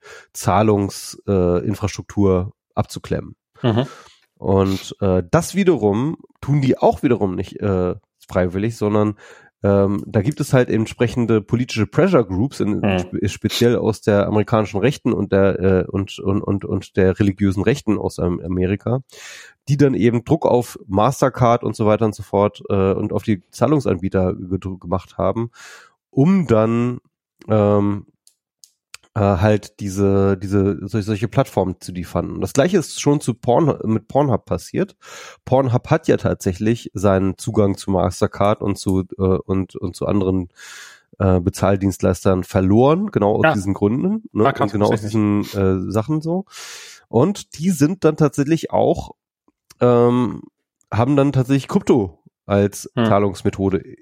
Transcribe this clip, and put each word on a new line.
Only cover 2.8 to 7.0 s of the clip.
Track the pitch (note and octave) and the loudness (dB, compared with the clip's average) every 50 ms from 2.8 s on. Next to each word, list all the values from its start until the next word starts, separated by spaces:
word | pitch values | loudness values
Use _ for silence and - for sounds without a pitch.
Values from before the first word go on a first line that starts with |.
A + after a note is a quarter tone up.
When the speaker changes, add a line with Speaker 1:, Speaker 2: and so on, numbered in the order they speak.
| A2 - - - - - E2 D2 - D#2 - _ _ _ _ _ | -6 -6 -8 -14 -10 -8 -8 -8 -8 -10 -16 _ _ _ _ _
Speaker 2:
Mhm. | - A#2+ G#2 A#2 C3+ - - - - - _ _ _ _ _ - | -2 0 0 0 -2 -4 -8 -18 -20 -20 _ _ _ _ _ -8
Speaker 1:
Und, | - - G2 G2 F#2+ G2 F#2+ F#2 - - - - | -2 0 2 2 2 2 0 -4 -6 -12 -8 -4
äh, | G2+ F#2+ F#2 F#2 F2 F2 | -2 0 0 0 0 0
das | - E3 E3 - - | 0 -2 -2 -2 -2
wiederum | F#3+ G3 F3+ E3 A2+ G#2 G#2 G2 A2 C3 D#3 - - - - _ _ | 0 2 2 2 2 2 0 0 0 -2 -4 -6 -8 -14 -20 _ _
tun | - C#3 C#3+ D3 | -4 -2 0 0
die | C3+ C3 - - | 2 0 2 4
auch | - A3 A3 - | 2 2 2 2